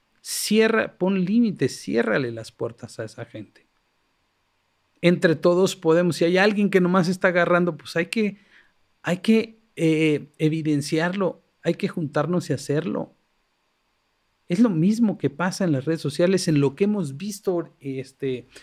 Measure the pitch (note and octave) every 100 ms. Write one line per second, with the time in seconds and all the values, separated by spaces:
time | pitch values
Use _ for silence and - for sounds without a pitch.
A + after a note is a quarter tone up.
0 | _ _ - - - G#3+ A3 A3 G#3 -
1 | F#3 G3 F3+ A3+ A3+ C#3 C3 - - A#3
2 | A#3 F3+ B2 A2+ A2 - A#2 A#2 A#2 -
3 | A2 - A#2 A#2 G#2 _ _ _ _ _
4 | _ _ _ _ _ _ _ _ _ -
5 | E3+ F3 F3+ D3+ F3+ F3 F#3 - D#3+ E3
6 | F3+ D3 E3+ F3+ G#3 G#3 G3+ F#3+ F3 F#3
7 | F3 F#3 F#3 F3+ E3+ F3 F3 D3+ - E3
8 | F3 A#3 G#3 G3+ _ _ _ _ _ _
9 | - F3+ - A3 A3+ - _ - D#3+ D#3
10 | D#3 D3 D3 - D#3 D#3+ D#3 D3 C#3+ D#3
11 | F3 G3 F3+ - _ _ E3+ E3+ G3+ -
12 | D3 - D3 F3 - C3 - C#3+ F3 -
13 | - _ _ _ _ _ _ _ _ _
14 | _ _ _ _ - F3+ A#3+ D#3+ F3+ A3
15 | A3 E3 C#3 - F3+ F#3 F#3 C3+ C#3+ E3
16 | - - F3 F#3+ F3+ D3 C#3 C#3 G3+ G#3
17 | D3 C3+ G3+ G3+ - F3 D#3+ _ C#3 C3
18 | C3+ - C#3 B2 - -